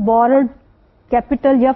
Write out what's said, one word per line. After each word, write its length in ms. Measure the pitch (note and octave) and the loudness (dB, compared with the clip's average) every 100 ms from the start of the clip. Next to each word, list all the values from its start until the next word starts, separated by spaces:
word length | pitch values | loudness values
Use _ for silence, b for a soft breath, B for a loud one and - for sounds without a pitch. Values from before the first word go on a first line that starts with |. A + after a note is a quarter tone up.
| G#3 | -2
بوروڈ 420 | A3+ A#3+ C4+ B3+ - _ _ _ _ _ | 0 2 2 -2 -6 _ _ _ _ _
کیپٹل 540 | A#3+ A#3 C4+ C#4+ C4+ | -6 -4 -4 0 2
یا 80 | B3 | 0